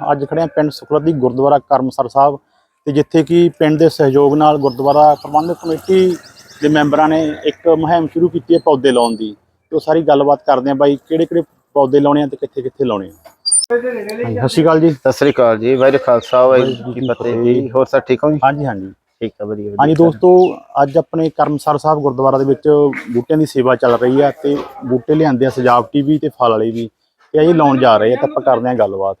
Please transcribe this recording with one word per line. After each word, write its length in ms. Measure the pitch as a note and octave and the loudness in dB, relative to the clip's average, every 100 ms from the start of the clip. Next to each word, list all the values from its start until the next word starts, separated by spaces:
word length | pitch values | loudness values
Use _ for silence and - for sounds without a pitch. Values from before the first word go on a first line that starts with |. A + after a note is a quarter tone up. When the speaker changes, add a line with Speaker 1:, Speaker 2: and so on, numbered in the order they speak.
| D3+ | -6
Speaker 1:
ਅੱਜ 140 | C#3+ C#3 | -6 -4
ਖੜੇ 160 | D#3 | -6
ਹਾਂ 60 | E3 | -4
ਪਿੰਡ 240 | D#3+ D3+ | -4 -4
ਸੁਖਲੱਦੀ 420 | - - D3+ D#3 | -8 -4 -2 -2
ਗੁਰਦੁਆਰਾ 440 | D3+ B2 B2 C#3 C#3+ | -2 -2 0 0 0
ਕਰਮਸਰ 480 | - C3 C3 - B2 | 0 -2 -2 -6 -4
ਸਾਹਿਬ 300 | C#3 C#3+ C#3 _ _ _ _ - | 0 0 0 _ _ _ _ -4
ਤੇ, 40 | |
ਜਿੱਥੇ 320 | C#3+ D3 E3 | -2 0 -2
ਕਿ 260 | C#3+ E3+ E3+ - | 2 2 2 0
ਪਿੰਡ 200 | D#3 D3+ | 0 2
ਦੇ 100 | D#3+ | 2
ਸਹਿਯੋਗ 460 | - C#3+ C3+ C#3+ D3 | 2 2 4 2 4
ਨਾਲ 220 | D3+ D3+ | 2 2
ਗੁਰਦੁਆਰਾ 560 | C#3 B2 C#3 D3 D3+ C#3+ | -2 -2 0 4 4 2
ਪ੍ਰਬੰਧਕ 420 | D3 D3+ E3 E3+ | -2 -2 -2 -6
ਕਮੇਟੀ 540 | E3+ D#3+ - F#3+ F#3 E3 - - - - | -6 -8 0 2 2 -2 -10 -20 -20 -6
ਦੇ 60 | D3+ | 0
ਮੈਂਬਰਾਂ 380 | D3+ D3 D3 D#3 | 0 2 2 2
ਨੇ 160 | D#3+ D#3 D3+ D3+ | 0 -2 -4 -6
ਇੱਕ 220 | - E3+ | -2 0
ਮੁਹਿੰਮ 400 | D#3+ D#3+ E3+ D#3 | 0 2 -2 -2
ਸ਼ੁਰੂ 220 | E3 F3 | -2 -2
ਕੀਤੀ 240 | E3 - | -2 -2
ਹੈ 60 | E3 E3 | 0 2
ਪੌਦੇ 260 | C#3 C3+ | 2 2
ਲਾਉਣ 240 | B2 A#2 G#2+ | 2 0 -4
ਦੀ, 200 | G#2+ G#2 _ _ _ | -10 -12 _ _ _
ਤੇ 40 | D#3 | -6
ਉਹ 40 | |
ਸਾਰੀ 220 | D#3 D#3+ | 0 0
ਗੱਲਬਾਤ 420 | D3+ C#3+ C#3+ C#3+ - | 2 2 2 0 0
ਕਰਦੇ 240 | C3+ C3+ | -2 -2
ਹਾਂ 60 | C3+ | 0
ਬਾਈ, 200 | C#3+ C#3 | 0 0
ਕਿਹੜੇ-ਕਿਹੜੇ 480 | _ D#3+ E3 E3+ D#3 _ _ | _ -4 -2 -2 -4 _ _
ਪੌਦੇ 260 | C#3+ C3+ C#3+ | -2 2 2
ਲਾਉਣੇ 240 | C#3+ D3 | 2 0
ਆ 40 | C#3+ | -2
ਤੇ 100 | C#3 | -6
ਕਿੱਥੇ-ਕਿੱਥੇ 480 | C#3 - B2+ - B2+ | -10 -8 -10 -6 -4
ਲਾਉਣੇ 220 | G#2 F#2+ | -4 -8
ਆ। 240 | - - _ - - - | -18 -20 _ -6 -6 -4
ਹਾਂਜੀ, 680 | A#3+ B3 A#3 G3+ A3+ A#2 A2+ | -4 -4 -10 -10 -10 -8 -4
ਸਤਿ 80 | B2+ | -2
ਸ਼੍ਰੀ 160 | - | 0
ਅਕਾਲ 160 | D#3 D#3+ | 2 2
ਜੀ। 100 | E3 | 2
Speaker 2:
ਸਤਿ 200 | C#3+ C3 | 0 -4
ਸ਼੍ਰੀ 200 | - C#3+ | 0 0
ਅਕਾਲ 260 | C3+ A#2+ A2 | 2 2 2
ਜੀ, 180 | A#2 C3 | 0 2
ਵਾਹਿਗੁਰੂ 280 | C3+ C3+ C3+ | 2 2 0
ਖਾਲਸਾ, 400 | A#2+ - B2+ C3 | 0 0 2 4
ਵਾਹਿਗੁਰੂ 240 | B2+ C3 | 4 0
Speaker 1:
ਵਾਹਿਗੁਰੂ 220 | A#2+ B2 | -6 -10
Speaker 2:
ਜੀ 60 | A#2+ | -8
Speaker 1:
ਜੀ 80 | B2+ | -6
Speaker 2:
ਫਤਿਹ 240 | A#2 A#2+ | -4 -4
Speaker 1:
ਫਤਿਹ। 120 | A#2 | -2
Speaker 2:
ਜੀ। 260 | A#2+ B2 C3+ | 0 0 -2
ਹੋਰ 140 | B2+ B2+ | -2 0
ਸਰ, 140 | C3+ | -2
ਠੀਕ 240 | - B2+ | -2 -2
ਹੋ 80 | D3+ | -2
ਜੀ? 80 | D3+ | 0
Speaker 1:
ਹਾਂਜੀ, 220 | C3+ D3 C#3 | 0 -2 -6
ਹਾਂਜੀ। 260 | G2+ F#2+ - _ _ | -8 -12 -18 _ _
Speaker 2:
ਠੀਕ 140 | A2+ - | -12 -10
ਆ, 40 | G#2 | -10
ਵਧੀਆ, 200 | G#2 G#2 | -10 -6
ਵਧੀਆ 100 | G2+ | 0
Speaker 1:
ਹਾਂਜੀ 160 | D3 D#3+ | 2 4
Speaker 2:
ਸਰ। 80 | |
Speaker 1:
ਦੋਸਤੋ, 540 | E3 B2 F3+ F3+ F#3 - - - | 2 4 4 4 4 -2 -8 -2
ਅੱਜ 140 | C#3+ D#3 | 0 0
ਆਪਣੇ 320 | - E3 D#3+ | -4 -4 -4
ਕਰਮਸਰ 480 | - D3 D3 - C#3+ | -2 -2 -2 -2 -2
ਸਾਹਿਬ 220 | D#3 D3+ | -2 -2
ਗੁਰਦੁਆਰਾ 380 | C#3 B2+ C3+ C3+ | -2 0 0 0
ਦੇ 80 | C3+ | 0
ਵਿੱਚ 220 | C3 D3+ D3 C#3+ B2+ - | 0 2 2 2 -2 -4
ਬੂਟਿਆਂ 240 | A#2+ A#2+ D#3 | -6 -2 -2
ਦੀ 80 | D3+ | 0
ਸੇਵਾ 300 | C#3 B2 B2 | 0 0 2
ਚੱਲ 200 | B2 A#2 | 2 2
ਰਹੀ 260 | B2 C3+ | 2 2
ਆ 100 | C#3+ - | 0 -2
ਤੇ 140 | C#3+ C#3+ - - C3 | -4 -4 -8 -14 -4
ਬੂਟੇ 300 | C3 - D#3 | -4 0 0
ਲਿਆਂਦੇ 300 | D#3 B2 C3 | 0 0 -2
ਆ 40 | |
ਸਜਾਵਟੀ 520 | B2 B2 A#2+ A#2 D3 | 0 0 0 0 -4
ਵੀ 160 | C#3 D3+ | -2 -2
ਤੇ 120 | D#3 | -4
ਫਲ 220 | - A#2+ | -2 -2
ਵਾਲੇ 200 | A2 A2+ | 0 -2
ਵੀ, 180 | A2+ A2+ _ _ _ _ | -6 -10 _ _ _ _
ਤੇ 120 | D3+ D#3+ | 0 2
ਇਹ 80 | |
ਲਾਉਣ 260 | E3 D3 C3 | 4 2 2
ਜਾ 180 | B2+ G#2+ | 2 4
ਰਹੇ 160 | G#2+ | 2
ਆ, 20 | B2+ | 0
ਤੇ 160 | D3+ | -2
ਆਪਾਂ 100 | D3+ | -2
ਕਰਦੇ 260 | C#3 A#2+ B2 | 0 0 0
ਹਾਂ 80 | B2 | -2
ਗੱਲਬਾਤ। 420 | G#2 G2 G2 F#2+ | -2 -2 -6 -6